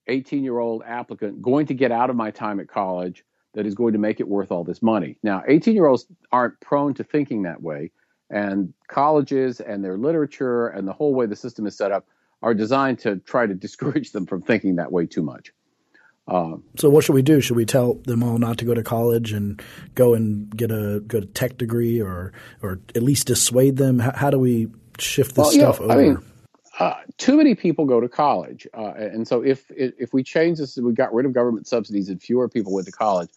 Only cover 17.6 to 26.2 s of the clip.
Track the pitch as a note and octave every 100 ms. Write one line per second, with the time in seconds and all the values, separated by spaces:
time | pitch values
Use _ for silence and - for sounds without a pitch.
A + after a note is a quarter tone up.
17.6 | A2+ C3+ B2 A2+ - A#2 A#2+ A#2 A#2 A2+
18.6 | A#2 A#2 A2 A#2 A#2 A#2 A2+ G#2 G2+ G2
19.6 | - - - - B2 A2+ A2 G#2 G#2 A2
20.6 | A#2 A2 G#2 G#2 G#2 A2+ G2 - B2+ C3
21.6 | A#2+ A#2+ A#2 A#2 G2 F2+ F#2+ - - -
22.6 | G#2 F#2 - A#2+ B2 C#3+ - A#2 - A#2+
23.6 | C#3 C3 C3+ B2 A#2 B2+ C#3+ C#3 B2+ A#2
24.6 | A2+ - - - - - C3 - D3 C#4+
25.6 | - - G#2+ A#3 G3+ C3